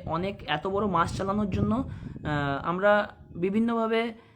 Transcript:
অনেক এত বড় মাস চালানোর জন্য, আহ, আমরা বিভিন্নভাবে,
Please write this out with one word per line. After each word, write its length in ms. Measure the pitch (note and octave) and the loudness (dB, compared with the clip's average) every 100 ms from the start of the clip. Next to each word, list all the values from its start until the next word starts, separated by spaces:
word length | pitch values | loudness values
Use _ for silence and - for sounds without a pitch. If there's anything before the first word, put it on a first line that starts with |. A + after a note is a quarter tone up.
| - | -2
অনেক 360 | D#3+ F#3+ G3+ - | -4 -4 -4 -2
এত 200 | D3+ F#3+ | -2 0
বড় 200 | G3 G#3+ | 0 2
মাস 300 | E3+ E3+ - | 2 2 0
চালানোর 340 | G3 G#3 G3+ | -2 0 0
জন্য, 240 | G3 G3+ | 0 2
আহ, 920 | A#3 C4+ - - - D3+ D3 C#3+ C#3 E3 | 0 -2 -8 -12 -8 -2 -2 0 -2 -2
আমরা 480 | F3+ G3+ G#3 - - - E3+ | 2 4 4 2 -8 -14 -4
বিভিন্নভাবে, 760 | F#3+ G#3+ A3+ A#3 A3+ A3+ A#3 A3 - | 0 2 2 2 2 0 0 -6 -18